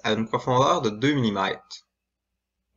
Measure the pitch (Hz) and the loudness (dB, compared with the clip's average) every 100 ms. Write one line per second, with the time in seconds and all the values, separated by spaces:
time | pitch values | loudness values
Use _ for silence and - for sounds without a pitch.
0 | - 113 113 120 - 127 143 175 120 104 | -2 -2 -2 -4 0 2 4 2 0 0
1 | 135 147 113 101 95 - - - _ _ | 0 2 0 0 -2 -4 -12 -20 _ _
2 | _ _ _ _ _ _ _ | _ _ _ _ _ _ _